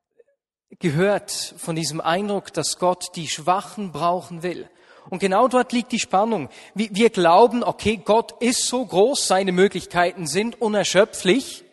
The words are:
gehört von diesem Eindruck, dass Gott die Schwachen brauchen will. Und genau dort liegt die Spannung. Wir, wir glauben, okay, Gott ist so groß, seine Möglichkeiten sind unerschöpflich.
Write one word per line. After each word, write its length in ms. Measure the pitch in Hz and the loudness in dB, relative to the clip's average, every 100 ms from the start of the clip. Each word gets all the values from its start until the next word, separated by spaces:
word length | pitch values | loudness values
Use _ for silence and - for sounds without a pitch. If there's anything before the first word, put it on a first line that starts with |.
| _ _ _ _ _ _ _ - | _ _ _ _ _ _ _ -6
gehört 520 | 175 147 202 196 - | -2 0 2 0 -4
von 440 | - - - - 160 | -10 -10 -12 -8 -6
diesem 260 | 147 156 | -6 -4
Eindruck, 520 | 156 180 208 196 - | -2 -2 -2 -6 -6
dass 260 | 165 - - | -6 -6 -2
Gott 360 | 180 180 - 175 | -2 -2 -6 -10
die 120 | 147 | -10
Schwachen 640 | - 151 190 - 220 190 | -6 -2 -2 -4 -12 -10
brauchen 500 | 147 170 180 - 165 | -4 -2 -2 -6 -10
will. 260 | 175 156 - _ _ - - | -8 -8 -14 _ _ -20 -14
Und 100 | 180 | -6
genau 280 | 190 190 247 | 0 2 2
dort 240 | 254 240 | 2 0
liegt 220 | 240 - | -4 -4
die 80 | 226 | -6
Spannung. 480 | - 190 226 208 127 - - 190 | -2 0 0 -2 -6 -14 -12 -6
Wir, 140 | 220 | -4
wir 180 | 196 226 | 2 2
glauben, 540 | 202 165 180 240 240 | 4 6 8 6 4
okay, 320 | 185 - 202 220 | -2 -2 -2 -2
Gott 460 | - 220 220 - | 2 0 0 -4
ist 260 | 240 - - | -2 -2 -2
so 180 | 247 202 | -4 -2
groß, 400 | 170 233 269 - | 2 2 2 0
seine 280 | 190 196 | 0 2
Möglichkeiten 760 | 180 202 180 - 175 175 190 156 | 2 2 2 -4 0 0 -2 -4
sind 320 | 170 233 - | -4 -4 -4
unerschöpflich. 1040 | 220 208 175 180 214 - 185 247 - - - | -2 0 2 2 2 0 0 2 0 -12 -20